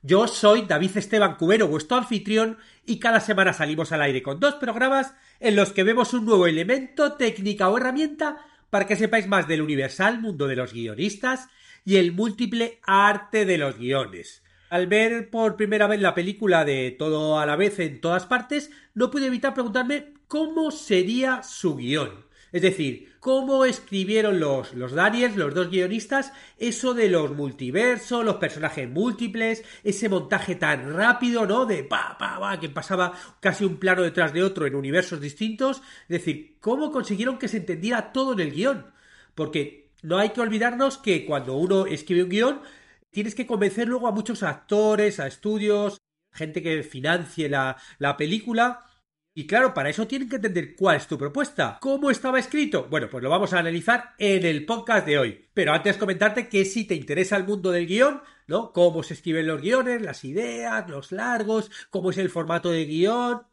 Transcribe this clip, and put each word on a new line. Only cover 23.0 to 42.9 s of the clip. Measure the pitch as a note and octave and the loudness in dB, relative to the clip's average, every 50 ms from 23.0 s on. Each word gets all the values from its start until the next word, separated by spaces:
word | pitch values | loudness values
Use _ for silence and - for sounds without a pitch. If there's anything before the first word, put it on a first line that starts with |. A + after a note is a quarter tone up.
| - - _ _ | -14 -20 _ _
¿cómo | - C4 C4 C4+ C4+ C4 C4+ C4+ C4 | -2 0 0 0 2 2 2 4 4
escribieron | B3+ B3 - - - G3+ G3 F#3+ F#3 G#3+ A3 G#3+ G#3 G3+ F3+ | 4 2 -2 -8 -6 -4 -4 -2 0 2 2 2 2 2 2
los, | D#3 D3 C#3 C3 A2+ - - | 2 0 0 -2 -4 -6 -8
los | B2 B2+ B2+ C3 | -8 -8 -4 0
Daniels, | D#3 F3+ G#3+ G#3+ A#3+ B3 B3 G#3 | 2 2 2 2 2 0 0 0
los | G3+ E3 C#3+ C#3 | 0 -2 0 0
dos | E3+ F3+ E3 | -2 -2 0
guionistas, | F3+ F#3 F3+ F3+ G#3 A3+ G#3+ - C#4 C4+ C4+ C4+ - - - - _ | 0 0 0 0 -2 -6 -4 -2 -2 -2 -2 -4 -10 -20 -20 -20 _
eso | _ - A#3+ - - - C4 B3 | _ -4 -4 -4 -2 -2 -2 2
de | A#3+ A3 G3+ | 2 2 4
los | F3+ E3+ D3+ C#3+ C#3+ | 4 2 2 0 -2
multiversos, | C#3+ C#3+ C#3 - - C3+ B2 C3 F#3 A#3 B3 B3 - - - B3 A#3+ A3+ | -4 -6 -6 -6 -6 -8 -4 0 2 2 2 2 0 -4 -4 -4 -2 0
los | A3 F#3+ | 0 0
personajes | - F3+ D3 - D#3 D#3 D3+ - - C3 A#2+ | 0 -2 -4 -4 -4 -6 -4 -4 -4 -8 -6
múltiples, | B2+ D#3+ G#3+ B3 A#3 - A#3+ A3 F#3+ A3+ A3+ A3+ A3+ A3 A3 - - - _ | -2 -2 -2 -2 -2 -4 -6 -6 -4 -2 -2 -2 -2 -4 -8 -18 -20 -6 _
ese | G#3 G3 - A#3 G#3+ | -4 -2 -2 -2 0
montaje | F#3+ F3+ D#3 - G3+ F#3 - - F3 | 0 -2 0 0 -2 -2 -2 -4 -4
tan | F3 - D3+ D3 C3+ B2 C#3 D3+ | -2 0 0 0 -2 -4 -6 -2
rápido, | E3+ G#3 A#3+ B3 B3 B3 B3 A#3+ A#3 A3 | 0 2 2 2 2 0 0 0 0 2
¿no? | F#3 G3+ A#3+ C4 | 2 2 0 2
De | A3 G3+ D#3 C3 | 0 -2 -4 -2
pa, | C#3 - - - - - - | -4 -4 -4 -4 -4 -8 -8
pa, | - - - - | -8 -6 -6 -4
pa, | G3 G3+ G3 E3 | -6 -6 -6 -6
que | D#3+ D#3 | -8 -8
pasaba | C3+ D#3+ C#3+ - F#3+ F#3 F3+ F3 F3+ - - - - _ | -8 -10 -6 -4 -2 0 0 -2 -2 -10 -18 -20 -20 _
casi | - G3 F3+ - G#3 | 0 0 0 2 0
un | F#3+ E3 | 0 0
plano | C#3+ - F#3 F#3 F3+ | 0 2 2 2 4
detrás | F3+ E3 - F3+ E3+ D#3 C#3+ | 2 0 2 2 0 2 2
de | E3 F#3 | 2 0
otro | F#3+ F#3+ F3 D#3 | 0 0 0 -4
en | C#3 C3 | -2 -2
universos | C#3 C3+ C3+ C#3+ F3+ F3+ F3+ F3+ D3+ | -2 -4 0 0 0 0 0 -6 -8
distintos. | C#3 D3 C#3 - A3 A3 A3 G#3 C4 C4+ C4+ C4+ - - - - - | -8 -10 -6 -4 -4 -4 -2 -2 -2 -2 -2 -4 -10 -20 -20 -20 -10
Es | _ F3 E3+ | _ -6 -4
decir, | F3 E3+ D3 D3+ - - _ _ | -2 -4 -6 -6 -8 -18 _ _
¿cómo | - G#3 A#3+ C#4 D4+ D4+ | -2 -2 0 0 -2 -2
consiguieron | D4+ C4 - - G#3 F#3 A3+ B3+ C4 - | -2 -4 -4 -4 -4 -2 -2 -2 -2 -4
que | - - | -6 -6
se | - A3 | -6 -6
entendiera | E3 G3 F#3 E3+ E3+ A3 B3 A3+ G#3+ - - | -4 -6 -6 -4 -2 -2 -2 -2 -4 -4 -4
todo | B3+ C4+ C4+ B3+ | -2 -2 0 0
en | G3 | -2
el | E3+ D3+ C#3 | -2 -4 -2
guión? | D3+ G#3 C4+ C#4 F#3+ B2+ - _ _ _ _ - - - _ _ | -2 0 0 0 -2 -8 -18 _ _ _ _ -20 -20 -20 _ _
Porque | - D#3 D3+ - D#3 C#3+ - - - _ _ _ _ | -6 -6 -4 -2 -4 -4 -4 -8 -20 _ _ _ _
no | - D#3 E3+ | -6 -2 0
hay | F#3+ G#3 A3 | 2 2 0
que | G#3+ B3 | 0 -2
olvidarnos | A#3+ A3 G#3+ G#3+ A3+ A#3+ A#3+ A#3+ C4+ C4+ C4+ | -2 -2 0 0 0 0 0 2 0 0 0
que | - - G#3+ F#3 D#3 - | -2 0 0 0 0 0
cuando | D3+ D3+ C#3 B2+ B2+ C3 | -2 -4 -4 -2 -4 -2
uno | C#3 E3 F#3 G3 F#3+ F#3+ | -2 0 2 2 2 2
escribe | F#3+ D#3 D3+ - - F3+ F3 F3+ | 0 -4 -6 -4 0 2 2 2
un | F3+ | 2
guión, | F3+ G#3 A3+ C4 C#4+ C#4 - - - - - _ | 2 2 2 2 0 -2 -10 -20 -20 -20 -20 _